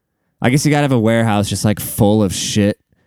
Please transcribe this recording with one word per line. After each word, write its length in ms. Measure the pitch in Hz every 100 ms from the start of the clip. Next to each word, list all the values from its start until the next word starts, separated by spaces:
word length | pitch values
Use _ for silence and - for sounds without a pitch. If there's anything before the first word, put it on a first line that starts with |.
| _ _ _ -
I 100 | 143
guess 120 | 139
you 60 | 151
gotta 140 | 147
have 80 | 143
a 80 | 127
warehouse 500 | 110 113 113 104 98
just, 160 | 101 110
like, 140 | 101
full 420 | - - 104 107
of 100 | 101
shit. 480 | - - 107 101 - _ _